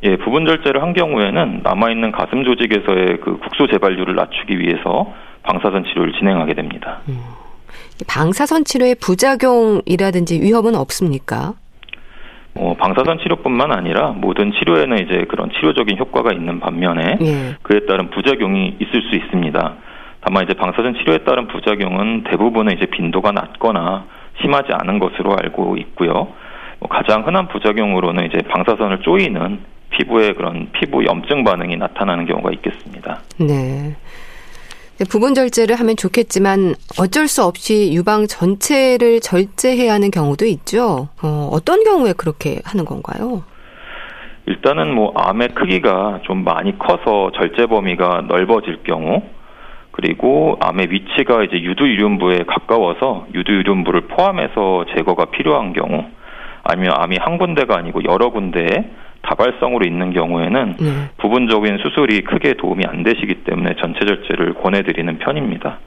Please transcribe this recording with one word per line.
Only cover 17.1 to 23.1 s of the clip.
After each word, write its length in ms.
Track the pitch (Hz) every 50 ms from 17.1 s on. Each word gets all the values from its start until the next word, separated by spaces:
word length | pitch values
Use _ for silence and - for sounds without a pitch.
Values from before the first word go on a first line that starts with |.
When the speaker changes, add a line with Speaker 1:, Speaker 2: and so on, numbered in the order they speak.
| 143 208
Speaker 2:
예. 360 | 165 156 151 139 131 127 139 - -
Speaker 1:
그에 180 | - 104 104 104
따른 240 | 104 98 95 92 85
부작용이 640 | - 101 98 131 135 127 107 95 98 98 95 90 - -
있을 220 | 107 - - 120 110
수 140 | - 95
있습니다. 580 | 92 - - - 92 87 78 71 - 85 80 - - - - - - - - - -
다만 240 | - - 95 98 92
이제 100 | 87 95
방사선 400 | - - 90 90 - 113 123 120
치료에 240 | - - - 160 160
따른 280 | - - 135 127 120 110
부작용은 760 | - - - 110 104 101 101 92 92 92 101 107 113 113 110
대부분은 520 | - - 85 104 117 117 113 110 107 95
이제 100 | 87 95
빈도가 440 | - - - 87 85